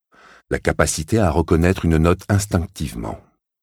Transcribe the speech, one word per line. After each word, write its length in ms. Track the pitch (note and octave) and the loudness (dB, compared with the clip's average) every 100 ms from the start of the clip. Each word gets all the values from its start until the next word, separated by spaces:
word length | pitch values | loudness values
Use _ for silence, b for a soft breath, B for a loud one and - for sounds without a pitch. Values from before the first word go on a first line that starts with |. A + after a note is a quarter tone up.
| _ B B B _ | _ B B B _
la 60 | C2+ | -4
capacité 640 | - D#2+ D#2+ - D2+ A2 | -2 0 -2 -2 -2 0
à 100 | F#2 | 2
reconnaître 560 | D2+ D#2+ E2 F2 F#2+ E2+ | 0 2 2 2 2 0
une 120 | D#2+ | 2
note 260 | E2 F#2+ - | 2 0 0
instinctivement. 920 | G2+ G#2 F2+ E2 - C#2+ A#1+ G#1+ G1+ _ _ _ _ | -2 0 -4 -4 -8 -10 -8 -10 -12 _ _ _ _